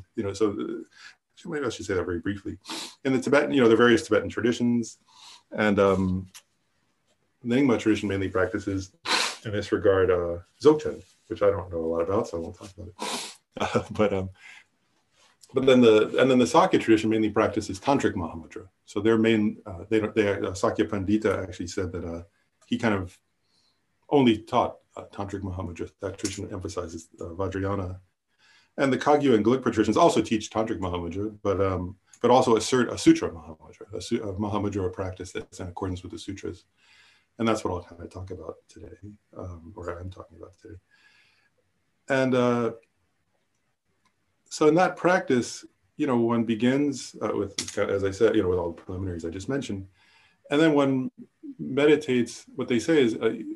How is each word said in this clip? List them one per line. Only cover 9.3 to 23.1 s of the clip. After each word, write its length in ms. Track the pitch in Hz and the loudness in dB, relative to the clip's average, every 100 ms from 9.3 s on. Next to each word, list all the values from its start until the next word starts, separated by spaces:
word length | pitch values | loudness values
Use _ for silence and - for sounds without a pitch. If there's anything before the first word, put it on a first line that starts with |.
| - | -6
in 80 | 113 | -8
this 180 | 101 98 | -6 -2
regard, 400 | 98 101 95 90 | 2 4 4 4
uh, 280 | 87 85 87 - _ | 2 -2 -6 -12 _
Dzogchen, 400 | 143 151 - - - _ - | 4 4 0 -8 -14 _ -14
which 140 | 110 | 0
I 80 | 101 | 0
don't 220 | 95 87 | 0 -4
know 80 | 85 | -6
a 80 | 82 | -4
lot 140 | 82 | -2
about, 260 | 85 104 123 | -2 -2 -4
so 100 | 85 | -8
I 40 | |
won't 160 | 82 - | -10 -14
talk 140 | 101 | -18
about 140 | - 90 | -16 -18
it. 60 | - | -12
<laughs> 360 | - - - - _ - | -10 -8 -10 -18 _ -8
Uh, 220 | 101 - - | -4 -4 -4
but, 220 | 107 104 | 0 0
um, 160 | 95 95 - - - _ _ _ _ _ _ _ _ - | 0 -6 -12 -20 -20 _ _ _ _ _ _ _ _ -8
but 120 | 127 | 0
then 160 | 131 127 | 6 8
the, 360 | 120 107 - - | 8 6 4 2
and 100 | 131 | 4
then 100 | 127 | 4
the 80 | 117 | 4
Sakya 320 | 160 185 - | 4 4 2
tradition 300 | - 107 110 | 4 2 2
mainly 200 | 110 107 | 0 0
practices 500 | 104 104 104 101 98 | 0 0 -2 -6 -4
Tantric 340 | - 139 104 | 0 2 0
Mahamudra. 540 | 101 80 82 80 - - _ | -2 -6 -10 -16 -18 -20 _
So 160 | - 104 | -10 -2
their 160 | 107 113 | 2 4
main, 400 | 113 110 107 - | 4 4 2 -4
uh, 180 | 104 90 101 | -12 -14 -2
they 100 | 110 | 0
don't, 160 | 104 | 2
they, 140 | 113 101 | 2 2
uh, 240 | 98 98 | 0 -4
Sakya 320 | 92 113 - | -2 0 0
Pandita 560 | - 101 92 104 104 95 | -2 -2 0 2 2 -2
actually 240 | 92 - 87 | -4 -10 -8
said 240 | - 90 | -6 -6
that, 140 | 87 | -8
uh, 180 | 85 85 - _ _ _ _ | -10 -12 -14 _ _ _ _
he 100 | 123 | -2
kind 160 | 113 | 0
of 240 | 98 90 | 0 -4